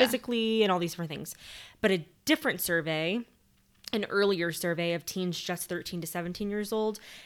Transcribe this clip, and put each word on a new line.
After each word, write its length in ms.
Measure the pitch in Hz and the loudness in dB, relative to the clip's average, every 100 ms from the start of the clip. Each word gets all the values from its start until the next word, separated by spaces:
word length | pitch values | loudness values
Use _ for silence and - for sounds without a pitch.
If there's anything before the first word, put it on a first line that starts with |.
| 254 | 4
physically, 580 | 254 - 233 220 220 | 4 0 0 2 4
and 80 | 208 | 4
all 80 | 180 | 4
these 120 | 170 | 0
different 160 | - 165 | -4 -6
things. 240 | 151 160 - - - - - | -6 -10 -14 -16 -16 -18 0
But 120 | 208 | 2
a 120 | 190 151 _ - | 2 0 _ 0
different 360 | 311 269 175 | 2 2 -2
survey, 600 | - 170 156 156 165 226 233 _ _ _ _ _ - | 0 0 2 0 0 -2 -4 _ _ _ _ _ -6
an 120 | 220 - | -4 0
earlier 460 | 202 202 185 170 | 2 4 4 0
survey 400 | 160 175 170 170 | -2 -2 0 0
of 120 | 170 - | -2 -2
teens 320 | 190 180 165 | -2 -2 -2
just 280 | - 175 - | -4 -6 -4
thirteen 320 | 175 - 175 | -6 -6 -6
to 60 | 160 | -6
seventeen 420 | 175 170 180 208 | -4 -6 -4 -4
years 220 | 208 208 | -4 -2
old, 260 | 220 214 214 - - | 0 0 -2 -10 -20